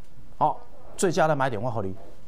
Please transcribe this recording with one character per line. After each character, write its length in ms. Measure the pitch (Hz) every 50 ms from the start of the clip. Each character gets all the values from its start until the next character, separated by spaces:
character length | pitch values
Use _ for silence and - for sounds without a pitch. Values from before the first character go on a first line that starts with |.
| - - - - - - - -
好， 240 | 139 151 - - - - - - - - -
最 160 | - - 190
佳 160 | 151 180 165 156
的 80 | 156
买 140 | 139 131 139
点 120 | 117 101
我 80 | 110 131
给 200 | 113 117 101 95
你， 60 | 95 - - - - - -